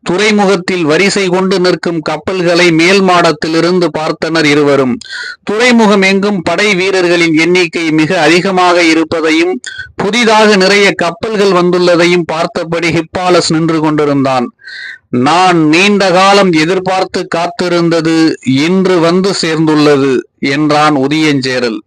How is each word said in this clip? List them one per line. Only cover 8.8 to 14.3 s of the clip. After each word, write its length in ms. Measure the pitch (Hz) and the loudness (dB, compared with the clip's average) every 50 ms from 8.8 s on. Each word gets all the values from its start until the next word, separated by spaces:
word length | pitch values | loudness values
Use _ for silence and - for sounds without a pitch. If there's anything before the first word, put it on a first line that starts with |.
இருப்பதையும் 800 | 175 165 160 160 165 156 - 165 156 160 156 160 170 180 185 247 - - - - - - - | 2 2 2 0 0 -2 -2 -2 0 0 0 0 0 0 -2 -6 -10 -14 -16 -16 -18 -18 -8
புதிதாக 600 | - 185 196 202 240 240 214 220 214 220 214 214 | -6 -4 -2 -2 0 0 2 2 4 4 4 4
நிறைய 360 | 196 185 190 202 202 202 196 | 2 2 2 2 2 2 2
கப்பல்கள் 580 | 180 - 175 170 170 - - 226 220 202 208 202 | 0 0 -4 -4 -4 -6 -8 -6 -2 0 0 2
வந்துள்ளதையும் 720 | 190 175 175 175 175 180 180 175 175 165 175 175 175 180 165 | 2 2 2 2 0 2 2 2 2 2 2 2 2 0 0
பார்த்தபடி 600 | 156 160 156 170 175 - 185 170 165 165 170 165 170 | -2 -4 -4 -6 -4 -6 -8 -6 -4 -4 -4 -2 -2
ஹிப்பாலஸ் 600 | 147 165 160 160 - 190 180 180 180 170 - - | -2 -4 -4 -4 -6 -4 -2 2 2 2 2 0
நின்று 320 | 165 156 165 160 165 160 | -2 0 0 0 -2 0
கொண்டிருந்தான். 760 | 156 156 151 151 151 147 143 143 131 135 | -2 0 0 0 0 0 0 0 0 0